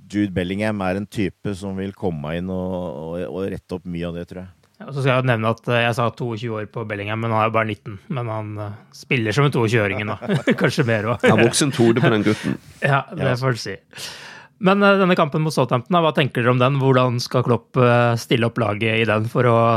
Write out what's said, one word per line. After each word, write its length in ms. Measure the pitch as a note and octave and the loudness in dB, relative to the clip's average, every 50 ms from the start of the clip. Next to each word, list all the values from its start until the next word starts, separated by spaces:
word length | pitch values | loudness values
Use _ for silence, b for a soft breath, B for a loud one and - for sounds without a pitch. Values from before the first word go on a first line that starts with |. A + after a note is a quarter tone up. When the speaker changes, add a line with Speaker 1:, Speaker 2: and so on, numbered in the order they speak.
| - | -20
Speaker 1:
Jude 240 | - F#2+ G#2 G#2 G2+ | -6 -2 0 0 0
Bellingham 480 | F2 F#2 F2+ F2+ G2 G2+ G#2+ A2 G#2+ G2+ F#2+ | 0 -2 -2 -2 -2 -2 -2 -2 -2 -2 -2
er 180 | F#2 F#2 G2+ | -2 -2 -2
en 60 | G#2 - | -4 -6
type 400 | - A#2+ G2+ E2+ - _ - G#2+ G2+ E2+ | -4 -4 -4 -4 -4 _ -8 -8 -8 -6
som 160 | G2 G2 F#2+ | -8 -8 -8
vil 140 | F#2+ G2 G2 G2+ | -6 -8 -8 -8
komme 440 | - - F#2 E2 D2+ C#2+ D2+ E2 F2 | -6 -6 -4 -4 -4 -6 -6 -6 -6
inn 80 | F2+ | -6
og, 280 | F#2 F#2 F#2 F#2 F#2 F#2 F2+ F2+ E2+ B1 | -6 -6 -4 -4 -4 -6 -6 -6 -8 -8
og, 200 | C#2 D#2 D#2+ E2+ F2 F2+ | -10 -10 -10 -8 -8 -8
og 220 | A#1+ C#2+ F#2 F#2+ G2+ | -8 -6 -6 -6 -6
rette 240 | F#2 - _ - F#2 | -6 -10 _ -10 -10
opp 140 | F2 D#2+ F2+ | -10 -8 -8
mye 160 | F2 E2+ E2+ | -8 -6 -6
av 80 | F2 E2+ | -6 -8
det, 140 | E2+ F2 - | -8 -12 -12
tror 100 | F2+ F2+ F#2 | -12 -16 -16
jeg. 80 | F#2 - _ _ _ _ _ | -16 -20 _ _ _ _ _
Speaker 2:
Ja, 80 | G#3 | -16
så 160 | - C#3 C#3 C3 | -12 -8 -2 0
skal 140 | C3+ B2 | 2 2
jeg 100 | C3 B2+ | 2 2
nevne 240 | C3 A#2+ A2 A2 A2+ | 2 0 2 2 0
at, 140 | A2+ - - | -2 -2 -2
eh, 140 | B2+ A#2+ A#2+ A#2+ | 0 0 2 2
jeg 140 | A#2+ A#2 - | 2 2 0
sa 60 | A#2+ A2 | 0 -2
toogtjue 500 | - - C3 A#2+ A2+ G#2 B2 A#2 A2 G#2+ | -2 -4 -6 -6 -6 -6 -6 -6 -6 -6
år 80 | G#2 G2 | -8 -10
på 140 | - A#2+ A2+ | -10 -10 -8
Bellingham, 320 | G#2+ G#2+ G2+ G2+ G#2 A2 A2+ | -8 -6 -6 -4 -4 -4 -4
men 120 | A2+ A2+ A2 | -2 0 0
han 80 | A2 G#2+ | 2 2
er 60 | A2+ | 2
jo 40 | A2 | 2
bare 100 | A2+ A2 A2 G#2 | 2 0 0 -2
nitten. 240 | - _ A#2 G#2 F#2 _ | -8 _ -16 -16 -16 _
Men 240 | - E3+ B2 A#2+ A2+ | -8 -6 -6 -6 -6
han, 220 | A2 A2 G#2+ G#2+ G#2 G#2 G#2+ | -6 -8 -8 -8 -10 -10 -10
eh, 140 | G#2 G#2 - - _ _ | -10 -10 -14 -18 _ _
spiller 400 | - - - D3+ B2 A2 G#2+ G2+ | -20 -6 -2 -2 0 0 0 2
som 140 | C#3+ C#3+ C#3+ | 2 2 2
en 60 | - | 2
toogtjueåringen 500 | C#3 A#2 G#2+ A#2+ A#2 G#2 G2 G2 - G#2+ | 2 0 2 2 2 2 2 0 -2 -4
da. 100 | G#2 G#2 - - - G3 C3+ | -6 -8 -8 -4 -2 -2 0
<laughs> 220 | - C#4+ - - - | 2 0 0 2 0
Kanskje 220 | C#3 - - C#3 | -2 0 0 0
mer 220 | A2+ A2+ G#2+ G2+ A2+ | 2 2 0 0 -2
også. 160 | A#2+ - - | -2 2 2
Speaker 3:
Han 140 | - A2 A2 | 4 4 6
har 80 | A#2 A#2 | 4 4
vokst 160 | - - D#3+ | 4 2 0
en 80 | C#3 - | 0 2
hode 300 | - A#2 A#2 A#2 B2 - | 4 4 4 6 4 4
på 80 | A#2+ A2+ | 4 4
den 80 | G#2+ G2 | 4 2
gutten. 320 | G#2 G#2+ - - - - - - - | 2 0 0 -2 -6 -6 -6 -8 -20
Speaker 2:
<laughs> 120 | - - - | -16 -4 0
Ja, 140 | C#3+ C#3 C#3 - - | 0 0 0 0 -4
det 160 | G3+ D#3 C#3 | -8 -4 -2
Speaker 1:
Ja. 80 | C3 B2+ | -2 -2
Speaker 2:
får 240 | A#2+ C3 C3 A#2+ A2 | 0 0 -2 -2 -2
du 40 | - | -6
si. 100 | G#2+ F#2+ - _ _ B B B B B B B B B B B B B - - | -10 -12 -12 _ _ B B B B B B B B B B B B B 0 2
Men, 180 | F#3 G3 G3+ G3+ | 2 4 4 4
eh, 80 | G3 G3 | 4 4
denne 200 | G3 G3 F3+ F3+ F#3+ | 4 4 2 4 2
kampen 240 | E3+ C#3 - D#3 D#3 | 2 0 0 -2 -2
mot 100 | D#3 C#3+ | 0 0
Southampton, 400 | E3 C3 A#2 - B2 - - F3+ | 0 0 2 0 -2 -2 0 0
da, 120 | F3 E3 | 2 2
hva 80 | D#3 D3 | 2 2
tenker 260 | F3 D3+ B2+ - B2+ A#2 | 2 0 0 0 0 2
dere 80 | B2 B2+ | 2 4
om 80 | B2+ B2 | 4 4
den? 160 | C3 C#3+ C#3 | 2 2 2
Hvordan 400 | C3 C3+ C3 B2+ B2+ B2+ A#2+ B2 | 4 4 4 4 4 2 0 -2
skal 220 | - - - B2+ A#2+ | -4 -2 -2 -2 2
Klopp, 300 | B2+ A#2+ A2 - _ - | 2 0 0 0 _ 0
eh, 380 | C3 B2 A#2+ A#2+ A#2+ A#2+ A#2+ A#2 | 2 4 4 6 4 4 2 2
stille 320 | A2+ - - C#3 A#2 A#2 | 0 0 0 0 2 2
opp 160 | A#2 - B2+ A2+ | 0 0 0 -2
laget 400 | G#2 G#2+ G#2 A2+ A2 A2 A2+ A#2 | -2 -2 -2 0 0 2 0 2
i 20 | A2 | 2
den 160 | G#2+ A2 A2 A2+ | 2 0 0 0
for 220 | - C3+ A#2+ B2 | 0 2 2 4
å 60 | A#2 A#2 A2+ A#2 A2+ | 4 4 4 4 2